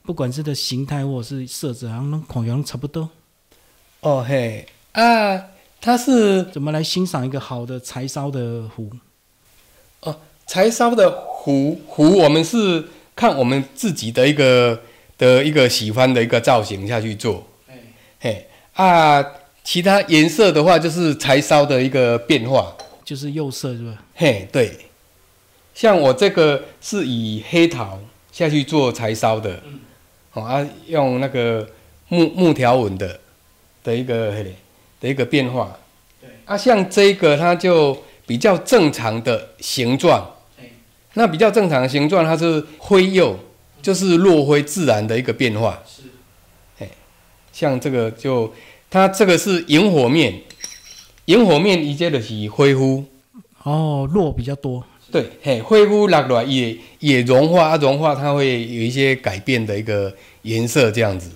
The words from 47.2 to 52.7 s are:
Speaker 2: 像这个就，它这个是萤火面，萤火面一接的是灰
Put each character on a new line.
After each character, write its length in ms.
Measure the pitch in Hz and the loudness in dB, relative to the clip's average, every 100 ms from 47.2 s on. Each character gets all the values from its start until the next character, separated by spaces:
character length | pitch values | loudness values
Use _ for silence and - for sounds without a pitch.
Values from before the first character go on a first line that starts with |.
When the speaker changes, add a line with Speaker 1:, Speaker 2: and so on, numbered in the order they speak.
| _ _ _ | _ _ _
Speaker 2:
像 260 | - 151 127 | -6 -4 -4
这 120 | 147 | -4
个 200 | 127 113 | -2 -4
就， 380 | 113 139 127 110 - - - _ | -6 -4 -4 -4 -10 -20 -20 _
它 180 | 190 190 | 2 2
这 200 | 190 202 | 2 2
个 100 | 170 | 2
是 260 | 202 180 165 | 0 -2 0
萤 240 | 147 208 | 2 2
火 160 | 175 120 | 2 2
面， 320 | 156 131 92 - - - - - - - _ - | 2 0 -2 -14 -20 -20 -20 -20 -20 -20 _ 2
萤 180 | 196 | 4
火 140 | 214 147 | 6 4
面 260 | 196 180 | 2 0
一 100 | 147 | -2
接 140 | 143 170 | -2 -2
的 140 | 143 | -2
是 260 | 110 110 104 | -4 -8 -6
灰 260 | 104 139 | 2 4